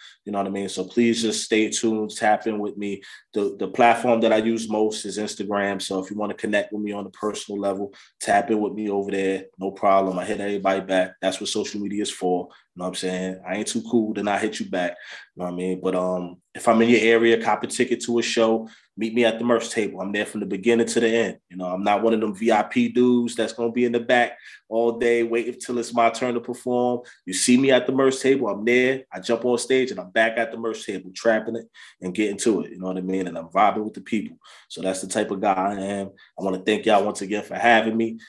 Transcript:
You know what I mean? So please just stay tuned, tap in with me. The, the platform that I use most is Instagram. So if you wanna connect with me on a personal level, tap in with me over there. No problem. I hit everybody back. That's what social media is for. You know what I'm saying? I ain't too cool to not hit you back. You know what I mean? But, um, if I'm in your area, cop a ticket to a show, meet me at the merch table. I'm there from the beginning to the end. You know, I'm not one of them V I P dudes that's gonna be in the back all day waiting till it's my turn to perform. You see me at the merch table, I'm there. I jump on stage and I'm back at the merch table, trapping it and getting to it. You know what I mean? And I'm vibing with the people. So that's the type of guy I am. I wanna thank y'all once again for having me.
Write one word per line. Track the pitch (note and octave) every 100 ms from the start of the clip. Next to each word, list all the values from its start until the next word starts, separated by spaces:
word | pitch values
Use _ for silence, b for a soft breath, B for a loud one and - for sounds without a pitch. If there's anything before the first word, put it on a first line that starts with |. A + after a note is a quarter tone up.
| b b
You | -
know | G2+
what | G2
I |
mean? | G2+ G2
So | -
please | F#2 - A#2 A2+
just | A2+ G#2
stay | - A2 G#2+
tuned, | - A2+ A2 G#2+
tap | - G#2+ G#2+ A2+
in | G#2+
with | G#2 G2+
me. | G2+ G2 B B _
The, | G#2+ G2+ G2+
the | F#2+
platform | - A#2 A#2 B2 A2+
that | A2
I | A2
use | A2+ A2+ A2+
most | A2 G#2+ -
is | G2+ G2
Instagram. | G#2 - G2+ G2+ G2 G2
So | - F#2+
if | F#2
you | G#2
wanna | G#2
connect | G2+ G#2 G#2 G2+
with | G#2+
me | G#2
on | G2+ G2
a |
personal | - G#2+ G2 - G2+
level, | G2 F#2+ G2+ b b -
tap | - G#2 A2
in | A2
with | G#2
me | G2+ G#2+
over | G2+ G2
there. | F#2+ F#2+ F#2+ - -
No | F#2+
problem. | F#2+ G2+ G2 F#2+ F#2
I |
hit | - G2+
everybody | G2+ G2+ G2 F#2+
back. | F#2 F#2 F#2 -
That's | F#2+ -
what | G#2
social | G#2+ G2+ G#2
media | G2 G2+
is | G#2
for. | - F#2 F2+ F2+ b b
You | F2+
know |
what | F2+
I'm |
saying? | F2+ F#2 F#2 F#2 F#2 F2
I | G2
ain't | G#2+
too | A#2
cool | A2 A#2+ G#2+
to | G2+
not | G2+ G2+
hit | G#2+ -
you | G2
back. | F#2 F2 - B B B
You | -
know | F2+
what |
I | F2+
mean? | F#2 F2+
But, | F#2
um, | F#2 F#2 F2+ F2+ - _
if | - -
I'm | A2+
in | A#2
your | A#2
area, | A2+ A2+ A#2 A2+
cop | A2+ G#2+
a | A#2+
ticket | - A#2+ A#2
to | - A#2
a |
show, | A2+ - A2+ A2 A2+ B B -
meet | A2+
me | A2+
at | A#2 A2+
the |
merch | A#2+ A#2 A#2
table. | A#2 G2+ F2+
I'm | F#2+
there | G2+ G#2+
from | G#2+
the | F#2+
beginning | F#2+ A2+ A#2 A2+
to | -
the | A#2
end. | A#2 G2+ - _
You | F#2
know, |
I'm | F#2 F#2
not | G2+ G2+
one | A2+
of | A2
them | G#2+
V | F#2+ A2+
I | G#2+
P | G#2 B2 A#2
dudes | A#2+ B2 B2 A#2+
that's | A#2 G#2+
gonna | - A#2
be | A#2 B2
in |
the | A#2
back | A#2 B2 A#2 B B B -
all | A2+ A#2 A#2
day | A#2+ A#2+
waiting | A2+ A#2 A#2 B2
till | - B2
it's | A#2
my | A#2+ A#2
turn | A2+ B2+
to | A#2+
perform. | A#2 A#2+ B2+ B2 B2 A#2+ b b
You | -
see | F#2 - B2
me | C3+
at | B2 B2+
the |
merch | C3 C3+ C3
table, | C3 C#3 A2+
I'm | G2
there. | A2 B2 B2+ C3 -
I | A2
jump | F#2 A2+ B2
on | A#2+
stage | - C3 B2+
and | -
I'm | G2
back | A2+ A2+ A2+
at | A2+
the | A2+
merch | A#2 G#2+
table, | - G2 F#2
trapping | - A2+ A2 A2 A2+
it | - b b _
and | F#2
getting | F2+ G#2+ G2+
to | A#2 F#2+
it. | -
You | F2+
know | F#2
what | F#2
I |
mean? | F#2 F#2+ F2+
And | E2
I'm | E2
vibing | F#2+ G2+ G2+
with | G#2+
the | G2+
people. | - G#2+ E2+ - b b b
So | -
that's | F2+ F#2
the | F#2+
type | A2 G#2+
of | G2
guy | G2+
I | F#2 G2 G2+
am. | G2 G2+ F#2+ b b -
I |
wanna | G2 F#2
thank | G#2+ G#2+
y'all | A2 G#2
once | G2+ F#2+
again | F#2+ G#2
for | -
having | F#2 A#2 A2+ A2+ A2+
me. | A2+ A2+